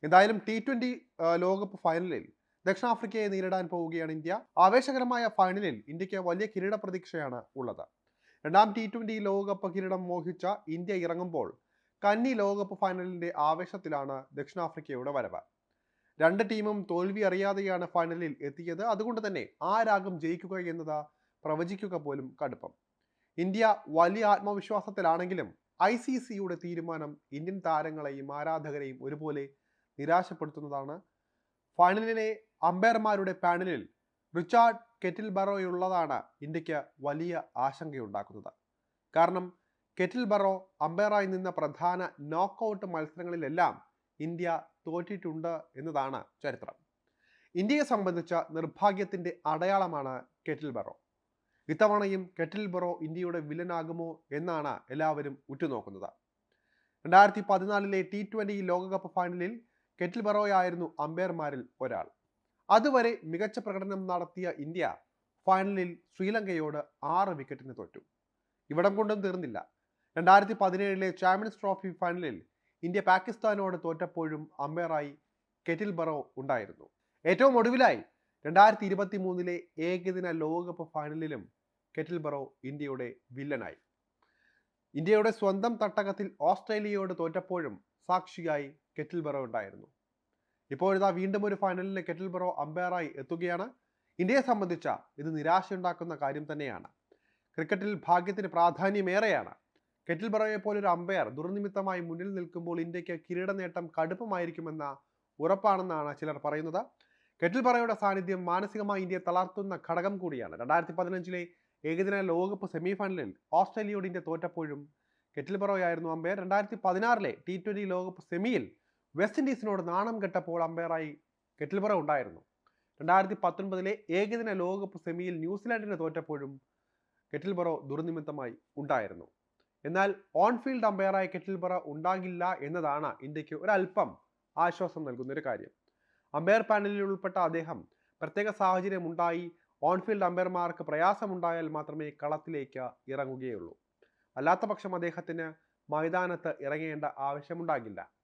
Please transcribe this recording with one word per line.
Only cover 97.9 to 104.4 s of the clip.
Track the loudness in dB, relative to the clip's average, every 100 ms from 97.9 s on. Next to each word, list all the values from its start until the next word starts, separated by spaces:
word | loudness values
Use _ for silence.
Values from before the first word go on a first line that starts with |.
| -4 2
ഭാഗ്യത്തിന് | 2 2 -4 -2
പ്രാധാന്യമേറെയാണ്. | 4 4 4 0 2 2 2 2 0 -2 -14 _ _ _ _ -6
കെറ്റിൽബറോയെ | -4 0 0 0 0
പോലൊരു | -2 0 2
അമ്പയർ | 0 0 0 -2
ദുർനിമിത്തമായി | -4 -6 -4 -4 -2 -2 -4
മുന്നിൽ | -4 -6 -6
നിൽക്കുമ്പോൾ | -6 -6 -8 -6 -4
ഇന്ത്യക്ക് | -4 -6 -8 -10 _
കിരീട | -4 -2
നേട്ടം | -4 -4 -6 -6 -2
കടുപ്പമായിരിക്കുമെന്ന | -2 -2 -4 -2